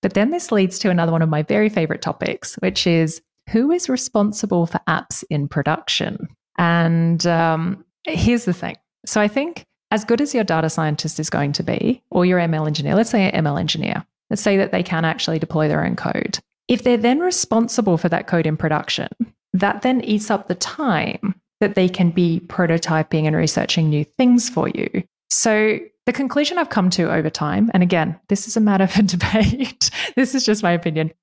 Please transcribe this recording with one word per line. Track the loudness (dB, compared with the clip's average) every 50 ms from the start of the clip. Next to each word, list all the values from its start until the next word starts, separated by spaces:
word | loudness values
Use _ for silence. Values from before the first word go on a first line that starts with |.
But | -4 -2 0
then | 0 0 2
this | 0 -2 -4 -2
leads | 0 2 2 0 -2 -2
to | -2 0
another | 2 2 2 2
one | 2 2
of | 2 2
my | 0 0
very | 0 0 2 2 2 2
favorite | 2 0 -2 -2 -2 -4
topics, | -4 -6 -6 -4 -4 -6 -6 -6 -8 -12 -8
which | -4 -4 -2 -2 0 0
is | 2 4 4 2 2 -2 -6 _ _ _ _ _ -2
who | 0 2 2 2
is | 2 0 0 -2
responsible | -2 -2 -4 -2 _ 2 2 2 0 -4 -4 0 2 0 0
for | 0 -2 -6 _ -2
apps | -2 -2 -2 _ -8 -10 -6 -4
in | -2 -2 -2 -2
production? | -2 -2 0 0 -2 -2 -2 -4 -4 -2 -2 -4 -6 -8 -10 -12 -14 _ _ _ _ 0
And, | 2 2 4 4 4 2 2 2 2 2 2 2 2
um, | 2 2 2 2 2 0 0 -2 -4 -6 -8 -12 _ _ _ _
here's | -6 -2 0 2 2 2 2 2
the | -2
thing. | -2 -2 -4 -10 -10 -12 _ _ _ _ -8
So | -2 0 2
I | 2 2
think | 0 -2 -4 -4 -8 -12 -18 _ _ _ _ _
as | -2 -2 0
good | 0 0 0
as | 0 0 0
your | -2 0
data | 0 0 0 0 0
scientist | 0 0 0 0 -2 -2 -4 -6 -4 -4
is | -4 -4
going | -2 -2 -2 -2
to | -2 -4
be, | -2 -4 -2 0 0 0 -2 -2 _ _
or | 0 2 4
your | 4 4 2
M | 2 0
L | 0 0 0
engineer, | -2 -2 -2 -2 0 2
let's | 2 2 2
say | 2 2 2
an | 2 0
M | 0 0
L | 0 0
engineer, | -2 -2 -2 -4 -4 -4 -4 -4 -6 -8 _ _ _ _ _
let's | -6 -2
say | 0 2 2 2
that | 2 0
they | 0 -2
can | -2 -2 -2 -2 0
actually | -2 -2 -2 -4 -2 -2 -2
deploy | -4 -2 0 0 0
their | 2 2 0 0
own | -2 -2
code. | -2 -4 -4 -4 -2 -4 -4 -6 -8 _ _ _ _ _ -2
If | -2 0
they're | 2 2 2 4
then | 4 2 2 2
responsible | 2 0 0 -2 -2 0 2 0 0 0 0 0 2 2 2
for | 2 2 0
that | 0 -2 -2
code | 0 0 0 2
in | 0 0 0
production, | 0 0 0 0 -2 -4 -6 -6 -6 -10 -4 _ -6 -6 _ _ _ _ 0
that | 2 2 2 0 0
then | 0 0 0 0
eats | 0 0 -2 -2 0 -2
up | -4 -4 -2 -6
the | -6
time | -6 -6 -8 -6 -4 -2 0 0 0 0 -2 -4 -4 -6 -6 -6 _ _ _ _ _
that | 0 0 2
they | 2 2 2
can | 2 2 2 2
be | 4 2 2 2 0 -2 -4
prototyping | -6 -2 -2 0 2 2 0 0 0 0 0 0 _ 0 0 0
and | 0 0
researching | 0 0 0 0 -2 -2 -2 0 0 2 2
new | 2 0 -2
things | _ _ 2 4 6 6 4 2 0
for | -2 -2 -2 -2
you. | -2 -4 -6 -4 -4 -6 -8 _ _ _ _ _
So | -2 0 2 2 2 2 2 0 0 -2 -6 -14 _ _ _
the | -4
conclusion | -2 -2 -4 -2 0 0 -2 0 0 -2
I've | -4 -2
come | 0 2 2 2
to | 2 2 0 0
over | 0 0 -2 -2
time, | -4 -4 -4 -2 0 0 0 2 4
and | 2
again, | 2 4 2 0 0 -2 -4 -10 _ _
this | -4 -4 -2
is | -4 -2
a | 0
matter | 2 2 4 4 2
for | 2 4 2
<laughs> |
debate, | 2 2 2 -2 -2 0 2 2 2 2 2 0 -4 -6 -4 _ -6 -6 -4 -6 -8 -4 0
this | 0 0 0 0
is | -2 0
just | 0 0 0
my | 2 0
opinion. | 0 2 0 -2 -2 -2 -2 -4 -6 _